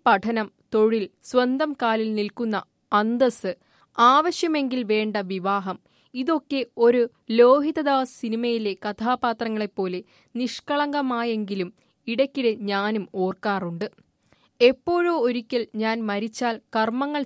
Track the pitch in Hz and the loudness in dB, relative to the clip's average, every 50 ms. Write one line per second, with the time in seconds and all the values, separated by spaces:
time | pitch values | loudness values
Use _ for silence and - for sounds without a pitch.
0 | _ 240 214 196 196 220 233 220 208 - _ _ _ _ - 214 214 220 226 220 | _ 4 4 4 2 -2 -2 -2 -4 -6 _ _ _ _ 2 2 4 4 2 0
1 | 190 - _ _ _ - - 254 247 247 262 269 311 302 277 - 247 226 220 220 | -2 -6 _ _ _ 0 2 2 2 2 0 0 -2 -4 -2 -2 0 0 0 0
2 | 220 220 214 214 208 208 - - 240 220 214 190 - _ _ _ _ _ 214 208 | -2 -2 -2 -2 -4 -4 -6 -6 -4 -4 -4 -4 -6 _ _ _ _ _ 0 2
3 | 214 220 240 240 262 240 - - - 185 170 - _ _ _ _ _ _ _ - | 2 2 2 2 2 2 2 -2 -6 -6 -8 -8 _ _ _ _ _ _ _ 4
4 | 233 247 269 294 311 359 349 - - 330 311 294 277 254 254 254 233 202 214 214 | 6 6 6 6 4 2 -2 -2 -2 0 0 0 0 0 -2 -4 0 0 0 0
5 | 214 214 202 208 190 180 190 185 175 196 202 202 185 196 185 - _ _ _ _ | 0 0 -2 -4 -4 -4 -6 -4 -2 -2 -2 -2 -4 -6 -10 -10 _ _ _ _
6 | _ _ - 247 262 330 320 294 - _ 285 269 240 - _ - 233 240 254 247 | _ _ -8 -6 -2 0 0 0 -2 _ -4 -4 -4 -6 _ 2 2 2 4 2
7 | 233 240 - _ _ - 220 233 240 247 269 294 285 320 294 320 277 285 269 262 | 0 0 -4 _ _ 0 6 6 8 8 8 6 4 0 -2 -2 0 2 0 0
8 | 262 254 - - - 226 226 233 240 240 233 226 220 202 190 - - 208 202 - | 0 -4 -8 -8 -6 -6 -4 -2 -2 -2 -2 -2 -2 -4 -6 -6 -8 -8 -6 -4
9 | 220 240 254 247 - 240 226 220 233 226 220 214 214 202 - - 190 185 180 180 | -2 -2 -2 0 -2 -4 -2 -4 -4 -4 -2 -4 -4 -4 -4 -4 -4 -4 -4 -8
10 | - _ _ _ _ _ - 233 254 226 - - - - 294 285 294 294 285 285 | -10 _ _ _ _ _ -6 -6 -6 -6 -6 -10 -6 -4 -2 -2 0 0 -2 -2
11 | 277 254 247 233 233 233 226 214 208 190 202 196 180 185 - _ _ _ _ _ | -2 -2 -2 -2 -2 -2 -2 -4 -4 -4 -4 -6 -6 -6 -8 _ _ _ _ _
12 | _ 220 233 226 277 269 - 277 247 226 214 - 208 202 202 196 202 214 220 214 | _ -4 0 0 0 0 0 0 0 0 0 0 -4 -2 -2 0 0 0 -2 -2
13 | 180 - - 190 185 185 190 - - 214 196 190 185 170 170 170 208 - - _ | -4 -6 -4 -2 -2 -2 -2 -4 -4 -4 -2 -2 -4 -6 -6 -8 -8 -10 -10 _
14 | _ _ _ _ _ _ _ _ _ _ _ _ 240 254 254 - _ 349 349 349 | _ _ _ _ _ _ _ _ _ _ _ _ 4 4 4 2 _ -2 0 2
15 | 349 349 339 311 233 247 233 247 220 - 254 240 220 - - 214 220 220 226 233 | 2 0 0 0 0 0 0 -2 -6 -4 -4 -4 -4 -4 -6 -4 -2 -2 -2 -2
16 | 220 214 202 202 220 220 - - 247 233 226 220 - _ - 220 220 226 233 254 | -4 -4 -4 -4 -4 -6 -6 -4 -4 -4 -4 -6 -10 _ -2 0 0 0 0 -2
17 | 277 285 294 294 262 | -4 -2 -2 -4 -6